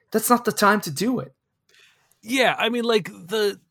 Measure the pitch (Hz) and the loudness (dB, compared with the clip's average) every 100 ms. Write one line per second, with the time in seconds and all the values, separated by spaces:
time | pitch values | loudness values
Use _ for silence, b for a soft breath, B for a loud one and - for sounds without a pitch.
0 | _ 226 - 240 226 - 202 208 175 135 | _ -4 2 2 2 2 2 2 -2 -4
1 | 220 233 - _ _ _ _ b b b | -2 -2 -6 _ _ _ _ b b b
2 | b _ 214 262 214 135 220 240 233 220 | b _ -4 0 2 2 -2 0 0 0
3 | 175 202 175 220 208 190 _ | -2 -10 -6 -2 -2 -4 _